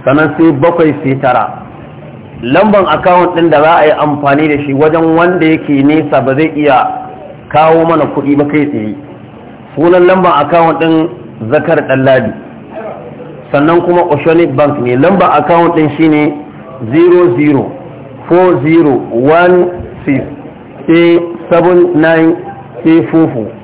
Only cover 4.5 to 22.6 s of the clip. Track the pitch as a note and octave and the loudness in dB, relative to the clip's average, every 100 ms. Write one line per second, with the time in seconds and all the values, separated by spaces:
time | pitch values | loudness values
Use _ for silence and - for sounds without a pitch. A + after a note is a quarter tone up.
4.5 | C#3+ D3 C3+ D#3 E3 D#3+ D#3+ F3 F#3 D#3+ | -2 -2 0 0 2 0 2 2 2 0
5.5 | D#3+ - C#3+ C#3 D#3 D3+ C#3+ B2 C3+ D#3 | 0 0 0 2 2 0 -2 0 0 -2
6.5 | D3 D3 B2+ - - - - - - - | 0 2 2 0 -6 -12 -16 -18 -20 -4
7.5 | D3 D#3+ E3 E3 E3 C#3 - C3+ C#3+ D3 | 0 2 2 2 0 -2 -4 -2 0 0
8.5 | D3+ C#3 A2+ G#2+ G2+ - - - - - | 0 -2 -4 -8 -10 -14 -20 -20 -20 -20
9.5 | - - - E3 F3+ F3+ F#3+ F3+ D3 C#3+ | -20 -14 -2 2 4 4 4 2 0 0
10.5 | E3+ E3 E3 E3 D#3+ D#3+ - - - A2 | 2 2 0 0 0 -2 -8 -18 -12 -2
11.5 | D3 D3+ D3+ C#3+ C3 C3 C3 A2 - - | -2 0 -2 0 0 2 2 0 -8 -16
12.5 | - - - - - - - - - - | -20 -18 -14 -14 -14 -16 -18 -18 -18 -4
13.5 | C#3+ D3+ E3+ F3 F3 F3 D3 E3 E3 D#3+ | 0 2 2 2 0 0 0 2 2 2
14.5 | C3+ D3 D3 A#2+ B2 D#3+ G3 F3 D3 D3 | 2 0 0 -2 2 2 2 2 0 2
15.5 | E3+ E3 D#3+ D#3 C#3 D#3+ D3+ D3+ - - | 2 2 2 -2 0 2 2 0 -4 -14
16.5 | - - - A2+ C#3+ F3 F3+ F3 B2 D3 | -18 -20 -14 -4 2 4 4 2 2 0
17.5 | C#3 G#2 - - - - - - E3+ F#3 | 0 -2 -10 -16 -18 -18 -18 -2 2 2
18.5 | D#3 C#3+ E3 D3+ B2 - A2+ C3+ D#3+ F3+ | 2 2 2 2 0 -2 -2 2 4 4
19.5 | F3+ F3 - - - - C3 - - - | 2 0 -4 -14 -10 -4 -4 -4 -14 -18
20.5 | - - - - E3 E3+ E3+ E3+ - - | -20 -20 -14 0 2 4 2 0 -10 0
21.5 | E3+ E3+ F3+ F3 D3+ D#3+ E3 D#3+ F3 - | 2 4 4 2 2 2 2 2 -2 -8
22.5 | - | -16